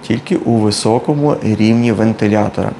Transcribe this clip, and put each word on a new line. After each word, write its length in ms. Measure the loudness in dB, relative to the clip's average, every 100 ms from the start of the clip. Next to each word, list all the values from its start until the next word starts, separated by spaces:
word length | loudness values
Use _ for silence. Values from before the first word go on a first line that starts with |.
| -4
тільки 300 | -6 -2 -4
у 200 | 0 2
високому 800 | 2 0 0 0 0 0 0 0
рівні 500 | -2 2 2 4 2
вентилятора. 760 | 2 0 0 0 2 0 -2 -6